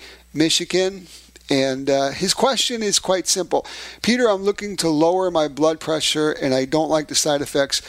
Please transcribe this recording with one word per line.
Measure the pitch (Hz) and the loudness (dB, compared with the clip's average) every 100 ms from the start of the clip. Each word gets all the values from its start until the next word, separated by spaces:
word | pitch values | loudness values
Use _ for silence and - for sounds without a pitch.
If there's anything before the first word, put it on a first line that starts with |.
| - - _ | -8 -20 _
Michigan. | 143 160 - 175 180 185 196 180 - - - - | 0 0 0 0 0 -2 -4 -18 -20 -20 -14 -2
And, | 139 135 131 139 | 0 0 -2 0
uh, | 135 139 | 0 0
his | 139 185 | -2 -4
question | - 262 233 - 233 | 0 0 0 -2 -2
is | 208 - | -2 -2
quite | - 185 - | 0 -2 0
simple. | 190 170 143 - - - - | -2 0 -2 -4 -14 -16 -6
"Peter, | - 247 233 | 0 2 2
I'm | 190 | 2
looking | 196 202 208 185 | 0 -2 -6 -2
to | 165 | 0
lower | 151 165 185 185 | 4 4 2 4
my | 165 151 | 4 2
blood | 135 156 156 | 2 2 2
pressure, | - 156 - 156 151 | -2 -2 0 0 0
and | - 143 131 | 0 0 0
I | 131 | 2
don't | 151 156 | 0 2
like | 156 147 | 0 0
the | |
side | 123 156 143 | -2 0 0
effects | 143 147 139 - | 0 0 0 -2